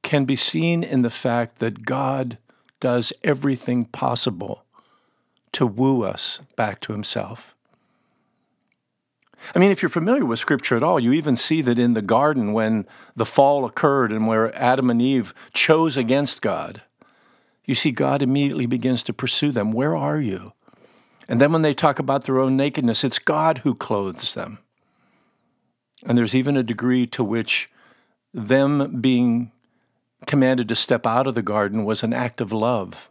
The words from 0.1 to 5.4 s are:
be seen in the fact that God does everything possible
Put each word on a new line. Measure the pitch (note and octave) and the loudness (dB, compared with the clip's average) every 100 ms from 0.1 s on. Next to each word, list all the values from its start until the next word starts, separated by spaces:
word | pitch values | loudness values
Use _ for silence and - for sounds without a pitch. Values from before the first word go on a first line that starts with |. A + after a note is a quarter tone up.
| D3 C3 | -2 0
be | C3+ | 0
seen | - D#3+ E3 E3+ | -2 0 0 -2
in | E3 C3+ | 0 0
the | A#2+ | 0
fact | - C3 A#2+ A#2 _ | -2 -2 -2 -4 _
that | A#2 - A2 | -6 -6 -6
God | C3 C3+ C3+ B2 A2+ _ _ _ _ | -4 -2 -4 -6 -10 _ _ _ _
does | C3 B2 A#2 - | 0 0 0 -2
everything | E3+ C#3 C#3+ B2+ - B2 A2+ | -2 0 0 -2 -2 -2 -2
possible | - C3 A#2+ B2+ F2 G2+ - _ _ _ _ _ _ _ _ | -4 -2 -2 -4 -6 -10 -12 _ _ _ _ _ _ _ _